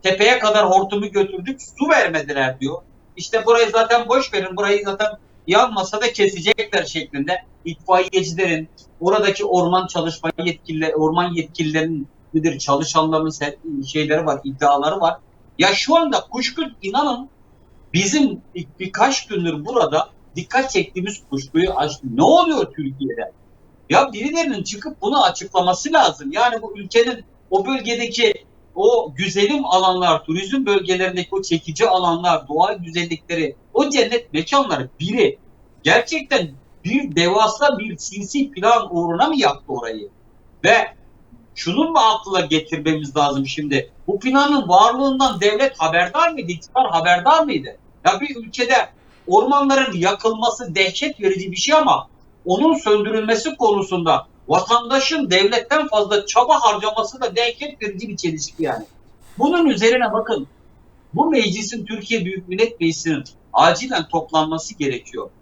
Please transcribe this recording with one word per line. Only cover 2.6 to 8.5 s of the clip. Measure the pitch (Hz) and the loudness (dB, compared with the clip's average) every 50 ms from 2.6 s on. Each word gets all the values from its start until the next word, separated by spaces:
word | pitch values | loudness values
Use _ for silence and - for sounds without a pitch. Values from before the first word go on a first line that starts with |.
diyor. | 135 139 156 - - _ _ _ _ _ _ | -6 -6 -6 -8 -14 _ _ _ _ _ _
İşte, | - - - - 226 220 | -14 -10 -2 -2 0 4
"Burayı | 226 233 233 233 208 | 4 6 6 6 4
zaten | 220 226 226 - 240 240 233 233 | 4 2 2 4 2 2 2 2
boş | 240 269 269 - | 0 0 0 0
verin, | 214 196 185 185 180 | -4 -4 -4 -4 -4
burayı | 190 202 196 202 208 202 | -4 0 0 0 0 0
zaten | 196 190 202 214 214 214 - _ _ _ - _ | -4 -4 -2 -4 -4 -4 -8 _ _ _ -18 _
yanmasa | 160 180 214 247 254 220 196 185 190 - 220 | 2 4 4 4 4 0 -4 -6 -4 -4 -2
da | 233 233 | -2 -2
kesecekler." | - - 202 381 - 175 160 208 - 226 214 208 208 185 170 | 0 2 0 0 0 -2 0 0 0 0 0 -2 -2 -4 -4
şeklinde | - - 165 156 - - 139 139 160 247 - - _ - _ _ | -2 -6 -8 -8 -8 -6 -6 -4 -2 -4 -4 -6 _ -20 _ _
itfaiyecilerin, | 170 165 - - - 185 180 185 185 190 185 160 160 165 170 185 175 | -12 -12 -10 0 2 2 2 2 2 0 -2 -2 -2 -2 -2 -2 0